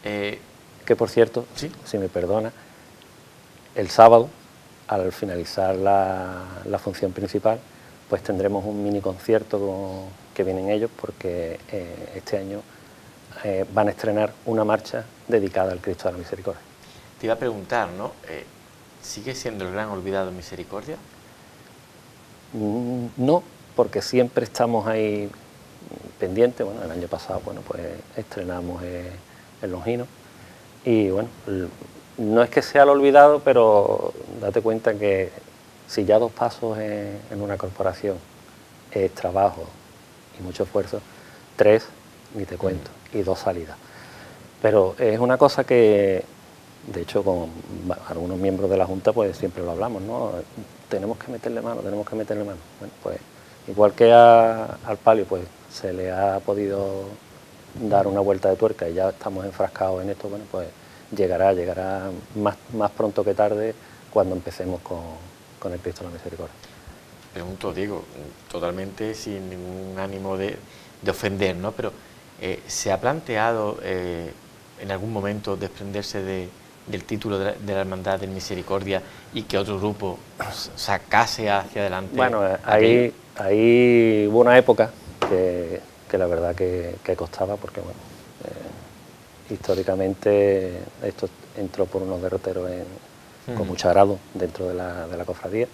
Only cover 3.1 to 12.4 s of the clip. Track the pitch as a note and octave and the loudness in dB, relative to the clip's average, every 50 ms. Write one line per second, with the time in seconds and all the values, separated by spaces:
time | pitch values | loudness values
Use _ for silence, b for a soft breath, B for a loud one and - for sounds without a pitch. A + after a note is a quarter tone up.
3.1 | - - - - - - - - - - - - - - G2+ F2 - - A2+ A2+ | -20 -20 -20 -20 -20 -20 -20 -20 -20 -20 -20 -10 -6 -6 -6 0 8 10 12 12
4.1 | A#2 A#2 A#2+ D#3 - - - - - - - - - - - - A2 G2 F#2 F#2 | 12 10 6 2 -8 -20 -20 -20 -20 -20 -20 -20 -20 -20 -6 -4 -2 -2 -2 -2
5.1 | - - A2 G2 F2+ F2 E2+ - - G2+ F#2+ F#2+ F#2+ F#2 F#2+ G2 G2 G2 F#2+ F#2+ | -4 -6 -8 -6 -6 -6 -8 -6 -2 0 0 0 0 2 4 4 4 4 4 2
6.1 | F#2+ F#2 F#2 F#2 F#2 F2+ F#2 F#2 F2+ F#2 F#2 G2 G2+ G2 - G#2 F#2+ - - F#2+ | -2 -4 -6 -8 -10 -10 -12 -12 -14 -12 -6 -4 -6 -4 -4 -6 -4 -4 -4 -4
7.1 | F#2 - G2+ G2 - G#2 - G#2+ A2+ A#2+ B B B B B B B B - - | -2 -4 -8 -4 -4 0 2 2 0 0 B B B B B B B B -6 -4
8.1 | G2+ F#2+ - - G2+ F#2 G2 G2+ G2+ G2 G2 G#2+ G#2 G#2 G2+ G2+ G2+ G2+ F#2+ G2 | -4 -4 -2 -4 -2 0 0 0 0 0 -4 -4 -6 -4 -2 -2 -2 -2 -2 -4
9.1 | F#2 F2+ - - A2+ G#2+ A2 - - G2+ G2+ G2 F#2+ G2 G2 F#2+ F#2 F#2+ F#2+ F#2+ | -6 -6 0 2 2 2 2 -2 -4 -2 -2 -4 -4 -6 -8 -8 -10 -10 -12 -14
10.1 | F#2+ - - - - - F#2+ F#2+ F#2 F#2 F#2 G2 G#2+ G#2+ A2+ A2+ - - - - | -16 -20 -20 -12 -4 -4 -2 -2 -2 -2 -2 -2 0 0 -2 -4 -6 -10 -12 -12
11.1 | - - - F#2 F2 F2 E2+ E2 E2+ - - - - G2+ F2 E2+ F2 F2 F2+ - | -12 -8 -8 -6 -6 -4 -6 -8 -10 -12 -12 -10 -10 -10 -8 -10 -12 -14 -14 -12
12.1 | - F#2+ - - - G2+ | -14 -14 -8 -6 -6 -6